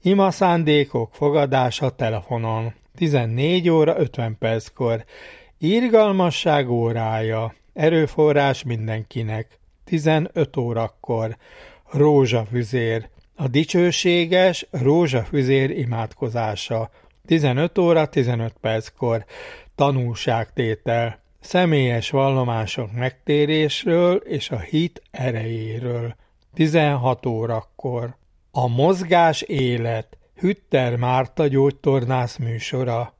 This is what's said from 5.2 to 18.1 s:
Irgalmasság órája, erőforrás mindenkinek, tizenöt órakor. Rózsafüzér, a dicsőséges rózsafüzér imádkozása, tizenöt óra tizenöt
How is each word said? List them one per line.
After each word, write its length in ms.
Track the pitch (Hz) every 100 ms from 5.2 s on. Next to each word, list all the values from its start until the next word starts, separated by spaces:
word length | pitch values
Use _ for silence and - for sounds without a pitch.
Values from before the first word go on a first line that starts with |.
| - - - _
Irgalmasság 1120 | 156 220 247 220 214 190 180 - 170 147 127
órája, 840 | 120 117 117 110 110 110 110 113 - _
erőforrás 880 | - 156 165 151 - 151 143 139 135
mindenkinek, 960 | 127 117 110 110 107 - 110 110 110 _ _ _
tizenöt 760 | - 170 151 156 175 - 135 -
órakor. 800 | 120 113 113 _ - 117 113 110 - - - - _
Rózsafüzér, 1160 | 139 147 147 127 117 107 123 113 123 113 113 110 _ _ -
a 120 | 135
dicsőséges 1200 | 131 156 175 175 160 180 175 165 185 185 170 -
rózsafüzér 1000 | 143 131 160 165 127 107 143 131 135 131
imádkozása, 1200 | - 120 113 113 - 123 117 110 104 - 113 110 _ _ _ -
tizenöt 520 | 165 143 127 170 -
óra 280 | 175 160
tizenöt 500 | 151